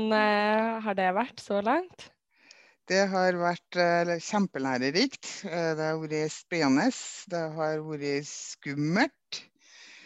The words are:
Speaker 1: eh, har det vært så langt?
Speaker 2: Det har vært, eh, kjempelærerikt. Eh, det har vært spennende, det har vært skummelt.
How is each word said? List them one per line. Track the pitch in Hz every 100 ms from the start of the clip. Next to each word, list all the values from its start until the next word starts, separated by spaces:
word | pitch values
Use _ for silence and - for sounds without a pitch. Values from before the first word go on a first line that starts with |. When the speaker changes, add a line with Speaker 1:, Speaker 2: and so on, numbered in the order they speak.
| 220
Speaker 1:
eh, | 214 214 208 208 220 226 226
har | 220
det | 196 185
vært | 190 254 -
så | - 202
langt? | 208 302 359 - - _ _ _ _ - - _ -
Speaker 2:
Det | 185 196
har | 190 185
vært, | 180 175 175 _ 180
eh, | 175 170 175 170
kjempelærerikt. | - 208 190 143 135 127 131 170 277 - - -
Eh, | 190 170 165
det | 156 156
har | 160
vært | 160 151 156
spennende, | - - 170 143 135 233 - - - -
det | 170 160
har | 156 156 156
vært | 156 151 143 143 147
skummelt. | - - - 147 143 151 185 285 _ _ - - _ _ - - -